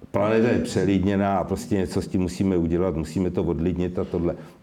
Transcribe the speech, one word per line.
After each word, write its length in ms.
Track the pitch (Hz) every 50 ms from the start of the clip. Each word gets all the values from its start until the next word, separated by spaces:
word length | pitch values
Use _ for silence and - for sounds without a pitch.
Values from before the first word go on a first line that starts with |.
| - -
planeta 380 | - 98 104 110 113 113 113 123
je 100 | 107 92
přelidněná 800 | - - - 104 92 98 98 92 90 101 101 98 101 98 98 90
a 60 | 82
prostě 320 | - 98 - - - 104
něco 260 | 95 90 90 - 98 87
s 60 | -
tím 120 | - 95
musíme 360 | 92 85 - - 98 95 92
udělat, 400 | 87 85 82 87 85 92 95 76
musíme 340 | 80 80 80 - 98 92 87
to 140 | 87 101 85
odlidnit 540 | 82 80 76 85 90 85 87 90 87 90 95
a 60 | 92
tohle. 320 | - - 90 85 85 - - - - - -